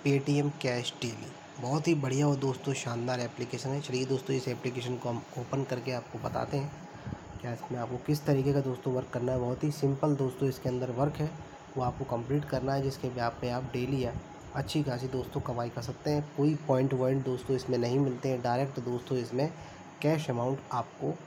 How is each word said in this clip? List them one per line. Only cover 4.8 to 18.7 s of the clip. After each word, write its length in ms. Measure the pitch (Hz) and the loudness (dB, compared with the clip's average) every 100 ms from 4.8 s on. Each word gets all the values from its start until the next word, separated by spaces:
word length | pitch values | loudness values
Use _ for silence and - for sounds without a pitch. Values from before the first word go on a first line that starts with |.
| 120 123 | -2 -2
को 120 | 120 | -2
हम 120 | 117 - - | -4 -4 -8
ओपन 240 | 123 135 | -4 -2
करके 280 | 135 123 123 | 0 -2 -2
आपको 280 | 123 - 117 | -4 -4 -8
बताते 380 | 123 123 123 143 | -4 -2 0 0
हैं 140 | 143 - - - - - - - | -2 -6 -14 -12 -10 -10 -10 -8
क्या 100 | 123 | -6
इसमें 240 | 117 - 127 | -6 -6 -4
आपको 180 | 117 123 | -2 -4
किस 280 | - 151 - | 0 0 4
तरीके 280 | 139 135 | 4 6
का 80 | 143 | 4
दोस्तों 320 | 135 123 - | 2 -2 0
work 160 | 127 127 | 0 0
करना 180 | 131 123 | -2 0
है। 80 | 127 | 2
बहुत 240 | 123 123 | 0 0
ही 80 | 151 | 0
simple 440 | 143 139 139 156 139 | 2 2 4 4 4
दोस्तों 340 | 131 127 139 | 2 2 0
इसके 200 | 127 - | 0 -2
अंदर 220 | 127 123 | 0 -2
work 260 | 120 147 147 | 2 0 2
है, 120 | 151 175 - - - - | -4 -4 -14 -16 -8 -2
वो 60 | |
आपको 220 | 123 123 135 | -2 -2 -4
complete 380 | 117 117 143 147 | -2 0 0 2
करना 280 | 131 131 | -2 0
है, 80 | 135 | 0
जिसके 280 | 135 135 131 | 0 -2 -6
ब्याह 200 | 123 117 | 0 -2
पे 180 | - 123 | 0 -2
आप 200 | 120 131 | -2 -2
daily 300 | 127 127 139 143 | -2 0 0 0
या 80 | 143 - - - 139 | -4 -8 -14 -8 -6
अच्छी 280 | 139 160 | -2 0
खासी 240 | 143 123 127 | 0 0 -2
दोस्तों 320 | 127 123 143 | -2 -2 -4
कमाई 260 | - 120 120 | -2 -2 -2
कर 120 | 117 | -2
सकते 300 | 117 - - | -6 -4 0
हैं। 160 | 147 147 - | 2 0 2
कोई 180 | 143 151 - | 4 4 4
point 260 | 131 135 | 4 6
point 300 | 131 127 135 131 | 4 4 2 2
दोस्तों 300 | 127 - 131 | -2 0 0
इसमें 220 | 123 123 | 2 2
नहीं 220 | 120 127 | 4 4
मिलते 300 | 139 123 139 | 4 2 0
हैं, 120 | 127 | 0
Direct 380 | 120 120 139 | 2 2 2